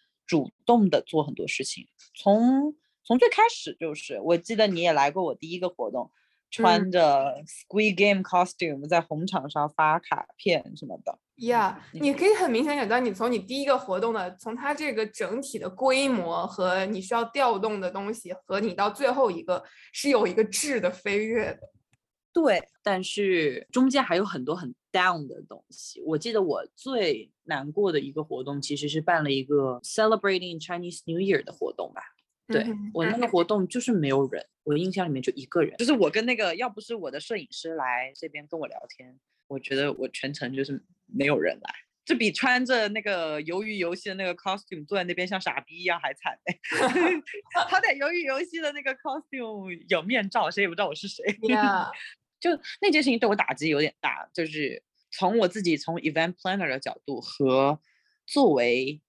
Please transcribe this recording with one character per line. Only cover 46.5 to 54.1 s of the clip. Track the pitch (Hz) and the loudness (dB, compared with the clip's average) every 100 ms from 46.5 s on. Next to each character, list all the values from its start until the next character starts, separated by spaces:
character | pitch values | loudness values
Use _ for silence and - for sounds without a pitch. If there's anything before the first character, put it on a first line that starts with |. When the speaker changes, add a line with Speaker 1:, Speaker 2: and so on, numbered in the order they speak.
| - | -10
Speaker 1:
<laughs> | - - 254 269 349 339 - 415 - 349 - | -4 0 2 4 4 2 -4 -14 -4 -2 2
好 | 381 | 2
歹 | 381 277 | 2 0
鱿 | 285 | 0
鱼 | 349 | 0
游 | 285 269 | -2 -2
戏 | 359 330 | -4 -4
的 | 302 | -4
那 | 285 | -4
个 | 269 262 | -6 -4
costume | 294 285 - 269 226 214 190 175 - | -6 -6 -8 -8 -8 -8 -10 -8 -2
有 | 180 | 0
面 | 175 247 196 | 0 -2 0
罩， | 233 156 | 0 0
谁 | 202 | 0
也 | 196 | 0
不 | |
知 | 170 | 0
道 | 185 | -2
我 | |
是 | 156 196 | -4 -10
谁。 | - 202 208 | -6 -4 -2
Speaker 2:
Yeah。 | 220 233 208 190 - - - | 2 4 4 2 -2 -8 -16
Speaker 1:
<laughs> | - _ - | -20 _ -4
就 | 349 320 - - | 0 0 -4 -2
那 | 403 | 2
件 | 302 | 4
事 | 269 | 4
情 | 233 | 2
对 | 220 | 2
我 | 208 | 2
打 | - | -2
击 | 131 156 | -2 0
有 | 143 | 2
点 | 151 - | 0 -2
大， | 147 | -6